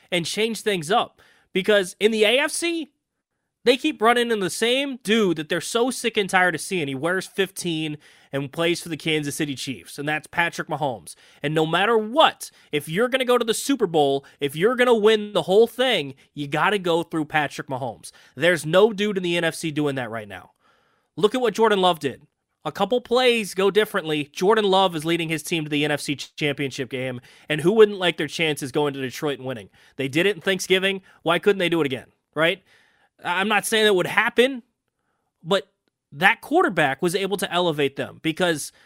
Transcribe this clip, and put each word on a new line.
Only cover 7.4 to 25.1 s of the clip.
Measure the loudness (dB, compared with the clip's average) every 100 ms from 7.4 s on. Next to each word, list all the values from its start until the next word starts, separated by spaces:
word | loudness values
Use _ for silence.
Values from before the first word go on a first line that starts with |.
| -4 -4 -6 -4 -6 -8 -14 -20 _
and | -8 -6
plays | -2 -2 -2
for | -6
the | -8
Kansas | -2 -2 -4 -4
City | -6 -6
Chiefs, | -8 -10 -14 -10
and | -6
that's | -6 -4
Patrick | -2 -2 -4 -6
Mahomes. | -4 -4 -6 -12 -20 -20 _
And | -4 0
no | 0
matter | 2 2 2
what, | 2 4 4 2 -10 -18 _
if | -6 -4
you're | -2 0
gonna | 0 2
go | 2
to |
the | 2
Super | -2 -2 0 2
Bowl, | 2 2 0 -4 _
if | -6 0
you're | 0 2
gonna | 4
win | 4 4 4 0
the | -4
whole | 4 4 4
thing, | 2 0 0 -2 -10 _
you | -10 -4
gotta | 0 2 0
go | 0 0
through | 0 -4 -2
Patrick | 0 -2 -6 -8
Mahomes. | -6 -6 -10 -18 -20 -20 0
There's | 2 2 2
no | 6 6
dude | 4 -2 0
in |
the | -2 0
N |
F | 0 -2
C | -4
doing | -2 -2 -2
that | -6
right | -8 -10
now. | -16 -18 _ _ _ _ _ _ 0
Look | 0 2
at |
what | -2 2
Jordan | 2 4
Love | 2 0
did. | -4 -8 _ _ _ _
A | -12
couple | -4 -2 -2
plays | 0 2 2 2 -2
go | 0 2
differently. | 2 0 -2 -2 -4 -4
Jordan | 0 2 4 4
Love | 4 4 0
is |
leading | -2